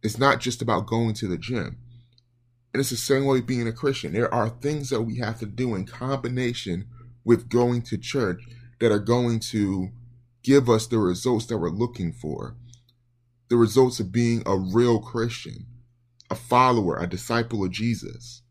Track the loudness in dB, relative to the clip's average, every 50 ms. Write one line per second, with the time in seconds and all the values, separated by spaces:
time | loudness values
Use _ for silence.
0 | -4 -4 -2 2 2 2 2 2 -2 -6 -4 -4 -2 0 0 -2 0 0 0 0
1 | 0 0 -2 -2 -4 -4 -4 -4 -6 -6 -6 -4 -4 -6 -10 -12 -16 -20 -20 -20
2 | _ _ _ _ _ _ _ _ _ _ _ _ _ _ _ -2 -2 0 -2 -6
3 | 0 2 2 2 4 4 2 2 2 0 -2 -2 -2 -4 -4 -2 -2 -2 -2 -2
4 | -6 -4 0 0 0 0 2 0 -2 -2 -4 -4 -4 -4 -2 -2 -4 -2 -2 -2
5 | -2 -2 -4 -4 -4 -6 -6 -6 -10 -10 -6 -4 -4 -2 -2 -4 -6 -8 -8 -8
6 | -6 -4 -4 -4 -4 -4 -4 -2 -2 -2 -2 -4 -6 -6 -6 -6 -6 -10 -16 -20
7 | -20 -20 -20 _ _ 4 4 4 4 0 2 2 4 4 2 0 -2 -4 -8 -8
8 | -6 -4 -2 0 0 0 -2 -4 -8 -18 -20 -20 -20 -20 _ _ 2 2 2 2
9 | 2 2 2 2 2 2 0 -2 -2 -4 -2 0 0 0 0 -2 -4 -6 -8 -14
10 | -20 -20 -20 _ _ _ _ _ _ 6 6 6 6 6 2 2 2 0 0 2
11 | 2 2 0 0 0 0 0 0 -2 -2 -4 -4 -2 -4 -2 -2 -4 -4 -4 -6
12 | -6 -6 -6 -6 -8 -8 -8 -8 -8 -12 -14 -16 -20 -20 -20 _ _ _ _ _
13 | _ _ _ _ _ _ _ _ _ _ 4 4 4 6 6 6 4 4 4 -4
14 | -6 -2 0 0 2 2 2 0 0 0 0 0 0 0 2 4 4 4 4 2
15 | 0 -4 -4 -4 -4 -4 -6 -8 -12 -14 -14 -14 -16 -18 -20 -20 _ _ _ _
16 | _ _ _ _ _ _ -10 -10 -4 2 4 6 6 6 4 4 2 0 -2 -2
17 | -4 -6 -6 -8 -6 -2 -2 -2 -2 -2 -4 -4 -4 -4 -4 -2 -2 -2 -2 -2
18 | -6 -12 -16 -16 -18 -18 -20 -20 _ _